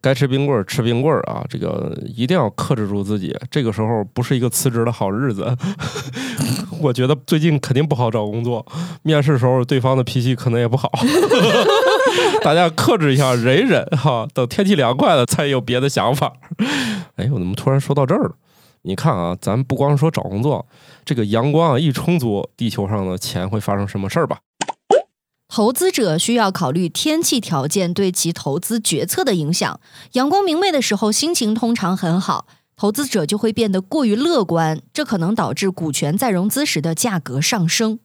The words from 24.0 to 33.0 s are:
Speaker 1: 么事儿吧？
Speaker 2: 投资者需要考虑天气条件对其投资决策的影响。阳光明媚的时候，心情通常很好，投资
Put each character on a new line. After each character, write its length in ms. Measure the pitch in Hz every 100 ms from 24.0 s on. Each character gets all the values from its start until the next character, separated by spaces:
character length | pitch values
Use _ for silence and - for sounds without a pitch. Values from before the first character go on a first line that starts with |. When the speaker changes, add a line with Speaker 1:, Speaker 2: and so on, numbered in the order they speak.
Speaker 1:
么 100 | 95
事 80 | 175
儿 80 | 139
吧？ 120 | - _ _ - - _ 508 - _ _ _ _
Speaker 2:
投 260 | - 214
资 200 | 254 370
者 260 | 370 208 156
需 160 | -
要 160 | 240 208
考 220 | 190 180
虑 160 | 170 180
天 340 | - 311 320
气 160 | 339 277
条 300 | 202 156 151
件 260 | 202 175
对 160 | 175 196
其 220 | 180 165
投 260 | 170 - 139
资 220 | - 226
决 260 | 214 156 165
策 180 | -
的 120 | 370 190
影 160 | 147
响。 260 | 180 160 - _ - -
阳 140 | 254 269
光 140 | 370
明 160 | 392 311
媚 140 | 392
的 100 | 311
时 140 | - 208
候， 160 | 214
心 200 | 214 302
情 220 | 339 220
通 180 | 220 233
常 240 | 233 180 185
很 240 | 180 170
好， 260 | 185 165 - _ _ _
投 140 | 202
资 160 | 214